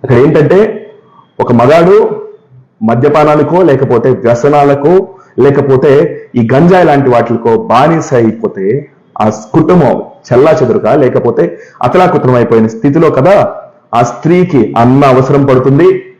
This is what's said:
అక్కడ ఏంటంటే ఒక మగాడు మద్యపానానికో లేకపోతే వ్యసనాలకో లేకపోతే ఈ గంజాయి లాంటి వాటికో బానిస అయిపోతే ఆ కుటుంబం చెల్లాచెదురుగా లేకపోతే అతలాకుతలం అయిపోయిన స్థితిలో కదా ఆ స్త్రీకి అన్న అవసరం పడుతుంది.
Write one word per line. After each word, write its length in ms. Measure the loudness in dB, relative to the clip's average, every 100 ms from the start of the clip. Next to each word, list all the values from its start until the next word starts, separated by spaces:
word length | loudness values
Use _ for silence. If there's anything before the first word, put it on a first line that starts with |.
అక్కడ 140 | 0 0
ఏంటంటే 340 | 2 2 0 2 0 -4 -14 -20 _ _ _ _
ఒక 120 | -2 0
మగాడు 360 | 4 2 4 2 2 -4 -12 -20 _ -20 _ _ -4
మద్యపానానికో 720 | 0 0 0 0 0 0 0 2
లేకపోతే 400 | 0 0 -2 0 -2
వ్యసనాలకో 720 | -2 -2 0 2 2 0 0 0 -2 -12 -16 -2
లేకపోతే 540 | 0 0 0 0 2 2 0 -6 -8
ఈ 140 | -4 0
గంజాయి 300 | 2 2 4 2
లాంటి 200 | 2 2 0
వాటికో 400 | 0 -2 -2 -2 0
బానిస 420 | 0 2 0 -2
అయిపోతే 520 | 0 0 -2 -8 -6 -4 -4 -6 _ _ -4
ఆ 80 | -4 -4 -6
కుటుంబం 480 | -2 0 2 2 -2 -8 -18 -2
చెల్లాచెదురుగా 680 | 2 2 2 0 -2 0 0
లేకపోతే 420 | 0 0 -2 -2 -4 -6 -20 -8
అతలాకుతలం 520 | -4 0 0 0 -2
అయిపోయిన 320 | -2 0 0 0
స్థితిలో 420 | -2 -2 0 0
కదా 240 | 0 2 2 0 -6 -20 _ _ -4
ఆ 20 | -2
స్త్రీకి 500 | -4 -2 0 0 0 -2 0
అన్న 220 | 2 2
అవసరం 380 | 2 2 0 0 2
పడుతుంది. 380 | 0 0 2 2 0 -6 -20